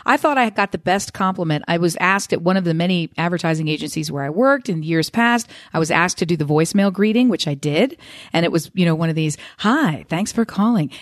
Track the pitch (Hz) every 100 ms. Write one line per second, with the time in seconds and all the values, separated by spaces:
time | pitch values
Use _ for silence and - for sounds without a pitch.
0 | - 277 311 277 233 208 202 180 180 196
1 | - - 190 185 170 151 - 170 175 165
2 | 180 196 - - 170 190 170 160 175 180
3 | 160 - 170 175 165 160 156 151 147 -
4 | 156 143 139 160 262 277 - 165 156 165
5 | 156 220 233 240 226 - - - 160 -
6 | 175 - 165 170 143 151 165 202 196 185
7 | 214 220 254 175 - 143 151 147 262 339
8 | - - - 165 170 170 - - 170 160
9 | 165 160 156 147 - - 208 285 247 143
10 | - 165 208 - 226 - 214 233 147 -